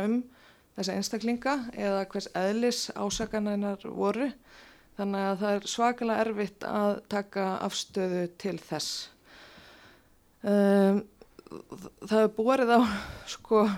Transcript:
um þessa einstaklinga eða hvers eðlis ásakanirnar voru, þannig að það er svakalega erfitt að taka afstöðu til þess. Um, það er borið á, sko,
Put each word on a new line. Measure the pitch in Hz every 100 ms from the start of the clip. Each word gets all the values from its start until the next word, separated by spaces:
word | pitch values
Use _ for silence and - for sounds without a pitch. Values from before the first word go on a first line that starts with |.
| 208
um | 240 247 - - _ _ -
þessa | 190 190
einstaklinga | 202 220 226 240 262 277 240 -
eða | 202 196 190
hvers | 202 -
eðlis | 170 190 220 240 240 - -
ásakanirnar | 202 196 220 220 208 202 202 196
voru, | - - 196 208 277 - - - - - _ -
þannig | 202 196 196
að | 190
það | 208 202
er | 190
svakalega | - 233 240 233 214 226
erfitt | 208 202 - -
að | 208 208 202 -
taka | 208 202 202 190 190 196
afstöðu | - - - 185 180 175 175
til | 202 170
þess. | - 151 - - - - _ - - - - - - - _ _ _ _
Um, | 208 202 202 202 196 202 - _ - - - - - - - - -
það | 220
er | 214
borið | 214 220 262 240
á, | 233 233 202 - - -
sko, | - - 220 214